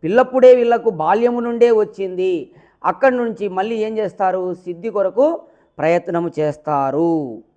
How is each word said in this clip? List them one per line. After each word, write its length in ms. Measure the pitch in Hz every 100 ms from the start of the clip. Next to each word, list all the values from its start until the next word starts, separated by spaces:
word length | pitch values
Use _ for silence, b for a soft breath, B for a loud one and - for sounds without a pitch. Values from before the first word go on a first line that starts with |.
పిల్లప్పుడే 520 | 160 220 254 254 254 247
వీళ్ళకు 340 | 233 233 226
బాల్యము 500 | 175 156 208 240 240
నుండే 320 | 240 233 240
వచ్చింది. 800 | 220 208 202 190 185 185 175 131 b b b -
అక్కడి 300 | - 269 254
నుంచి 300 | 233 208 202
మళ్ళీ 280 | 185 208 226
ఏం 220 | 214 220
చేస్తారు? 560 | 202 - 190 185 185
సిద్ధి 360 | 180 180 170 220
కొరకు 500 | 208 190 185 294 339 b b b -
ప్రయత్నము 540 | 156 175 - 170 170 151
చేస్తారు. 1000 | 151 143 - 143 135 139 170 165 135 113 -